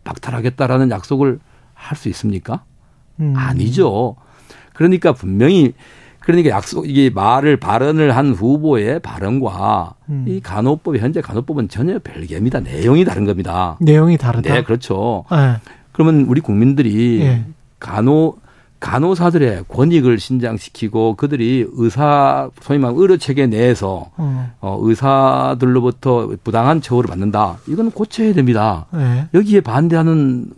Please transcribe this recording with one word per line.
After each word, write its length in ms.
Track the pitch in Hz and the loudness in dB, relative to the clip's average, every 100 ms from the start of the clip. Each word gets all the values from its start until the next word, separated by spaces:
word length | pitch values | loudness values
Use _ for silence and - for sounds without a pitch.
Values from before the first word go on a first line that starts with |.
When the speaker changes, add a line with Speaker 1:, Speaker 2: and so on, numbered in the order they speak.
Speaker 1:
박탈하겠다라는 880 | - - - 120 117 127 131 131 131 | -16 -12 -10 -6 -6 -4 -2 0 0
약속을 480 | 98 - 135 139 - _ _ _ | -2 -4 0 0 -2 _ _ _
할 220 | _ - 147 | _ -14 -10
수 120 | 113 | -10
있습니까? 560 | - 107 95 - 131 - _ _ _ _ - | -6 -6 -6 -8 -12 -12 _ _ _ _ -6
Speaker 2:
음. 140 | 151 135 | -4 -2
Speaker 1:
아니죠. 800 | 131 131 120 139 156 101 120 - _ _ _ - _ | -2 -2 -2 2 0 0 -4 -6 _ _ _ -20 _
그러니까 400 | - 170 185 170 | 0 2 4 2
분명히, 640 | 127 95 95 135 190 127 - - - - _ | 0 -2 2 4 6 4 0 -18 -20 -20 _
그러니까 300 | - 175 151 | 0 2 2
약속, 380 | 101 - - - | 0 -4 -8 -2
이게 200 | 135 135 | 2 2
말을, 500 | 95 101 127 147 135 | 2 2 2 2 0
발언을 580 | 101 110 139 156 151 120 | 0 0 0 2 2 2
한 160 | 143 | 2
후보의 640 | 92 113 147 156 123 104 160 | 0 0 0 2 0 0 -4
발언과 920 | - - 98 131 117 92 104 101 82 - - | -8 -8 -4 -2 -4 -4 -2 -2 -4 -12 -10
Speaker 2:
음. 160 | 143 127 | -6 -4
Speaker 1:
이 140 | 185 | -6
간호법이, 580 | - 101 123 156 - 135 | -6 -2 -2 -2 -2 -2
현재 220 | 117 165 | -2 -4
간호법은 480 | - 104 127 147 101 | -6 -8 -6 -6 -6
전혀 320 | 98 151 208 | -4 -4 -4
별개입니다. 600 | - - 80 80 117 131 | -10 -14 -10 -4 -2 -2
내용이 440 | 73 101 110 151 | -6 -2 2 4
다른 200 | 185 98 | 2 0
겁니다. 520 | 101 92 90 87 90 78 | -2 -2 -4 -4 -4 0
Speaker 2:
내용이 360 | 160 151 165 165 | 4 4 4 2
다르다? 360 | 127 117 147 | 0 -2 0
Speaker 1:
네, 100 | 123 | -2
그렇죠. 600 | - 117 - 95 113 101 - | 0 -4 -2 -4 -2 -4 -2
Speaker 2:
예. 280 | 143 135 113 - - _ | 2 2 0 -6 -20 _
Speaker 1:
그러면 340 | - 160 151 131 | 0 4 4 2
우리 120 | 123 | 0
국민들이 800 | - 104 123 139 117 104 120 117 | 0 2 2 2 0 0 0 2
Speaker 2:
예. 240 | 143 120 107 - _ _ | 2 0 -4 -14 _ _
Speaker 1:
간호, 600 | - 104 120 151 160 - _ _ _ _ | -8 -2 2 4 2 -2 _ _ _ _
간호사들의 840 | - 123 170 180 175 170 131 90 95 | -6 -2 0 2 2 2 2 0 -6
권익을 500 | - 143 170 123 113 | 0 2 4 4 0
신장시키고 960 | - 131 120 107 - - 110 113 110 | 0 -4 -2 -6 -10 -8 -4 0 0
그들이 520 | 107 143 143 113 131 110 | 0 -4 -2 0 0 -2
의사, 800 | 127 113 127 147 143 139 135 131 - | -2 -2 0 2 4 2 2 -4 -12
소위 180 | - 147 | -2 0
말하면 220 | 127 127 | 0 2
의료 160 | 190 180 | 4 4
체계 300 | - 135 135 | 0 0 0
내에서 640 | 110 123 113 98 90 78 - | 2 2 2 -2 -6 -10 -8
Speaker 2:
어. 340 | 147 131 123 - | -4 -4 -8 -10
Speaker 1:
어, 180 | 95 101 | -8 -2
의사들로부터 1500 | 110 110 135 135 135 131 131 131 127 127 123 123 135 120 104 104 | 0 2 2 2 2 2 -2 0 0 2 0 -2 0 0 -2 -8
부당한 360 | - 113 127 160 | -4 0 2 0
처우를 280 | - 123 120 | 0 0 0
받는다. 480 | 92 101 104 101 85 - | -2 -2 0 -2 -4 -8
이건 220 | 165 226 | -4 -4
고쳐야 440 | - 214 - 220 | -4 -8 -2 0
됩니다. 520 | 180 127 110 107 85 78 | 2 2 2 0 -2 -6
Speaker 2:
예. 340 | 165 131 123 156 | -4 -2 -2 0
Speaker 1:
여기에 300 | 170 208 202 | 0 4 2
반대하는 880 | 120 120 165 165 160 160 139 123 - | 2 0 2 2 2 2 2 -2 -6